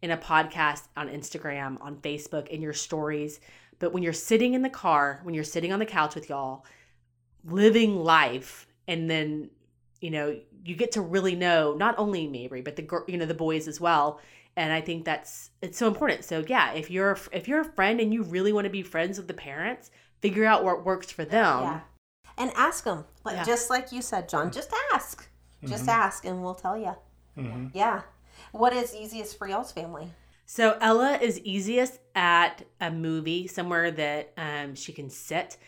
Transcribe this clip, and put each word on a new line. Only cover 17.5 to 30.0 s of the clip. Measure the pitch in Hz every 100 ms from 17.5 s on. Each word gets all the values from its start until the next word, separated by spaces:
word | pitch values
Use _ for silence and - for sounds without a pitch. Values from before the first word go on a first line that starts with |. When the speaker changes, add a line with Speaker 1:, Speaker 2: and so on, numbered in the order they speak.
| 302
Speaker 1:
a | 311
friend | - 196 233
and | 220
you | 226
really | 180 180 196
wanna | 208 196
be | 190
friends | 180 160 180 196
with | 175
the |
parents, | 170 143 143 196 254 - _ _ _
figure | 208 190
out | 220 214
what | 185 175
works | 175 185 -
for | -
them. | 156 208 196 127
Speaker 2:
Yeah. | 131 156 - _ _ _ - -
And | 254 -
ask | 294 - 233
'em. | 170 - _
Like, | 214 190
Speaker 1:
Yeah. |
Speaker 2:
just | 175 240 -
like | 254 262
you | 247
said, | 240 202 170
John, | 151 170
just | 254 - 440 571
ask. | 320 - - - _ _ _
Just | 135 117
Speaker 3:
Mm-hmm. | 127
Speaker 2:
ask | 226 196 -
and | 185 180
we'll | 180
tell | 185 185 220
ya. | 196 190 - _ _ 151
Speaker 3:
Mm-hmm. | 123 120 131
Speaker 2:
Yeah. | 170 226 180 - - _ - -
What | 214 240
is | 247 240
easiest | 214 214 220 208 -
for | 196
y'all's | 202 -
family? | - 165 156